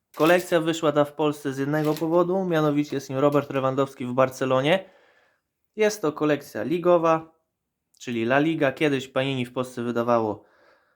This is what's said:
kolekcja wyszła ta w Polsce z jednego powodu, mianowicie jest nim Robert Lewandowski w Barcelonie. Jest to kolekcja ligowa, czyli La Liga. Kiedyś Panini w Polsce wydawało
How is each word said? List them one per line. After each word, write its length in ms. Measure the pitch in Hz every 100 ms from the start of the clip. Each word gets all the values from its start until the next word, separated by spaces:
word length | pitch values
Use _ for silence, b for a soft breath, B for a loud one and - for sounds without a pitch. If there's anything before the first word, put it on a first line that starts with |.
| _ -
kolekcja 440 | 156 180 175 170
wyszła 320 | 160 160 151
ta 140 | 147 147
w 80 |
Polsce 400 | - 151 147 143
z 40 | 135
jednego 360 | 139 156 151
powodu, 520 | 151 160 175 175 185 185
mianowicie 500 | 160 151 147 147 135
jest 140 | -
nim 100 | 135
Robert 340 | 143 143 135
Lewandowski 520 | 139 131 135 135 - 123
w 80 |
Barcelonie. 760 | 127 131 - 131 131 143 190 b b b b b b b _ _ -
Jest 260 | 214 208
to 100 | 156
kolekcja 520 | 147 151 139 - 113
ligowa, 720 | 120 175 175 175 165 160 165 _ _ _ _ _ _ -
czyli 240 | - 117
La 160 | 113 139
Liga. 320 | 156 160 139
Kiedyś 360 | 131 156 135 -
Panini 380 | 131 135 131 120
w 80 |
Polsce 300 | 131 123 -
wydawało 600 | 120 120 117 117 110 101 b b b b b